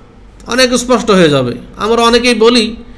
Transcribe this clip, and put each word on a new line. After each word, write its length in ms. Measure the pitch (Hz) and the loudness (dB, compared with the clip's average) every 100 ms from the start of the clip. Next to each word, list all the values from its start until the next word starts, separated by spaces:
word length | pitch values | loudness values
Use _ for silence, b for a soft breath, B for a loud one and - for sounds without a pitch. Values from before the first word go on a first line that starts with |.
| - - - - - | -20 -20 -20 -18 -6
অনেক 260 | 247 247 | -2 0
স্পষ্ট 380 | 247 247 233 226 | -2 -2 -2 2
হয়ে 180 | 185 160 | 2 2
যাবে। 240 | 139 123 - - - | 2 -2 -8 -14 -8
আমরা 240 | 214 233 | -2 0
অনেকেই 340 | 233 240 247 214 | 2 2 0 2
বলি 400 | 226 247 214 - B | 2 2 -2 -8 B